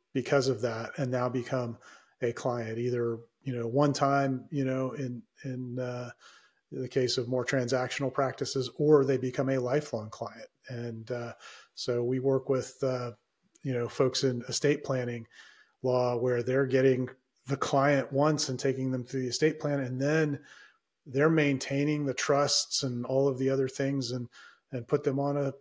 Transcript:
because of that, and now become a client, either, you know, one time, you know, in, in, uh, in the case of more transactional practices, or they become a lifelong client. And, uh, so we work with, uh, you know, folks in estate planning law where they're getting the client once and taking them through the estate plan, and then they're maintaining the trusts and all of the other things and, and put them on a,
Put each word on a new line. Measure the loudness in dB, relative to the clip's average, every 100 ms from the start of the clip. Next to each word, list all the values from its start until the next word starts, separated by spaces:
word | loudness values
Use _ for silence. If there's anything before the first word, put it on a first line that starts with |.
| _
because | -4 2 2 4
of | 0
that, | -2 -4 -8 -4
and | -2
now | 0 0
become | -2 -2 -2 -4 -8 -14 -20 _ _
a | -4
client, | -2 -4 -2 -4 -4
either, | -2 0 -2 -4 -10 _
you | -8
know, | -4 0
one | 4 4
time, | 4 2 2 2 -2 -4
you | -2
know, | -2 -2 -4
in, | -4 -8 -8 -14 _
in, | -10 -8 -8 -6
uh, | -6 -6 -10 -14 -20 -20 _ _ _
in | -10
the | -4
case | 0 0 0
of | -2
more | -2
transactional | 0 0 2 0 -2 -2 -4
practices, | 0 -2 -2 -4 -2 -4 0
or | 6 6
they | 6 2
become | 0 0 0
a | 0
lifelong | 2 0 0 -6 -8
client. | -10 -10 -10 -18 _ -12
And, | -8 -8 -10 -6
uh, | -6 -6 -12 -18 -20 -20
so | -10 -2 0
we | 0 0
work | 2 2 2
with, | -2 -2 -4
uh, | -2 -2 -6 -10 _ _ _ _
you | -4
know, | -2 -2
folks | 2 2 2
in | 0 -2 -4
estate | 0 2 2
planning | 0 -2 -2 -6 -10 -20 -20 -20 _ _
law | 0 2 2 2
where | 2 0
they're | 2 2 4
getting | 4 4 4 0 -8 _ _ -6
the | -2
client | 2 4 4 4 2
once | 2 2 2 0
and | -2
taking | 0 0 -2
them | -4
through | -4 -6
the | -4
estate | 0 0 0
plan, | -2 -2
and | -2 -2
then | 2 2 2 -2 -10 -20 -20 _ _ _ -6
they're | 2 4
maintaining | 4 4 2 0 0 0 0
the | -2
trusts | -2 2 2 4 2 0 -2
and | -2 -4 0
all | 2 2
of | 2
the | 0
other | 2 0
things | 0 -2 -2 -2
and, | -6 -8 -12 -20 -20 _
and | -10 -2
put | 0
them | 0 0
on | 0 0
a, | -2 -6